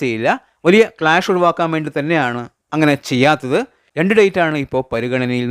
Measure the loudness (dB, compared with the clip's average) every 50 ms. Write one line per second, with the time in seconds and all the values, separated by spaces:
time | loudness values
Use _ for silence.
0 | -4 -4 -4 -2 -2 -2 -2 -2 _ _ _ _ 0 4 4 4 4 2 0 -2
1 | 0 2 2 2 2 0 0 0 2 0 0 0 -2 -4 -4 -4 -6 -6 -6 -4
2 | -4 -2 0 0 0 -2 -4 -6 -8 -12 _ _ _ _ -2 0 2 2 2 0
3 | -2 -2 0 2 4 4 2 2 -2 -2 -2 -2 -2 -4 _ _ _ _ -6 -2
4 | -2 0 2 4 2 2 2 0 -2 0 -2 -4 -4 -4 -4 -4 -4 -4 -4 -6
5 | -4 -4 -2 -2 -2 -2 -2 -2 -2 0